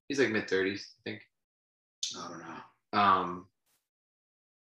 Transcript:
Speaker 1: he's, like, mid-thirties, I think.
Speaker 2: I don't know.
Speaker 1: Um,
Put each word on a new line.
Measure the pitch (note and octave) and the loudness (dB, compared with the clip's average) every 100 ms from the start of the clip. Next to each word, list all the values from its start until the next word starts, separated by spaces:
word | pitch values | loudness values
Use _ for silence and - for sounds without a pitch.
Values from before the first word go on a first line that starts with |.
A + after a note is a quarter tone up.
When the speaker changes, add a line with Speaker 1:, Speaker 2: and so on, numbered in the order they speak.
| _ | _
Speaker 1:
he's, | C#3 | 2
like, | A#2 | 2
mid-thirties, | G#2+ F#2+ F#2+ F#2+ G2 - - | 2 0 0 0 -2 -10 -12
I | - | -10
think. | A2 - _ _ _ _ _ _ _ - - | -10 -14 _ _ _ _ _ _ _ -10 -8
Speaker 2:
I | D#3 | -10
don't | - | -12
know. | E2 E2 - _ _ G#2+ | -14 -16 -18 _ _ 4
Speaker 1:
Um, | G2+ F#2+ F2+ F2+ - _ _ _ _ _ _ _ _ _ _ _ | 6 6 2 -6 -12 _ _ _ _ _ _ _ _ _ _ _